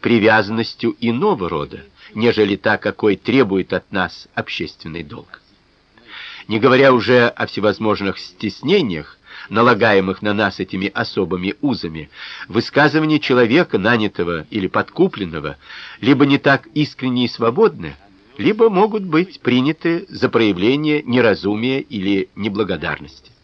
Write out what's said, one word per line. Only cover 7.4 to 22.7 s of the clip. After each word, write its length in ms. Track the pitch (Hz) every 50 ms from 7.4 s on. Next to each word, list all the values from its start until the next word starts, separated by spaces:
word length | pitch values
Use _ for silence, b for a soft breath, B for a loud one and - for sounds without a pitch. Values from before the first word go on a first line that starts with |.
| 113
всевозможных 720 | 101 - - 98 107 98 - 110 110 104 95 101 98 92 -
стеснениях, 1000 | - - _ _ - 104 95 - - 131 190 208 170 113 87 78 73 - - _ B B B B B B
налагаемых 720 | 95 110 120 127 120 101 113 113 104 98 95 92 95 -
на 120 | - 104 104
нас 260 | 101 107 98 92 -
этими 280 | 92 - - 95 95 98
особыми 680 | - - 117 - - - 98 82 87 90 90 98 - _
узами, 480 | - 147 120 92 - 87 80 80 76 - B B B B B B B B
высказывания 720 | 87 113 120 - - 143 147 147 127 156 156 156 156 147
человека, 580 | - - 131 123 123 110 120 165 180 - - 110
нанятого 680 | 92 110 120 117 107 101 - - 90 85 85 80 78 -
или 180 | - 110 95 90
подкупленного, 920 | - - - - _ - 170 190 - - 101 85 80 80 71 73 - - B B B B B B B B
либо 240 | 101 113 143 127 135
не 120 | 139 139 139
так 300 | - 147 139 135 - - -
искренне 520 | 147 151 - - - - 131 123 123 123
и 20 | 113
свободны, 680 | - - 117 113 120 170 226 202 160 117 87 78 71 - - _ _ _ _ _ _ -
либо 320 | 101 147 214 214 233 226
могут 340 | 202 180 208 220 208 214 190
быть 360 | 185 151 160 180 185 - -
приняты 640 | _ 123 120 127 127 147 160 _ - 170 170 170 - -
за 200 | - 113 123 131
проявление 720 | - 113 113 104 101 87 92 113 131 143 151 151 151 147 151
неразумия 760 | 127 120 127 120 113 98 90 - 98 104 107 113 127 131 135
или 500 | - _ - 107 92 98 101 98 92 - _
неблагодарности. 960 | 98 98 110 98 98 110 90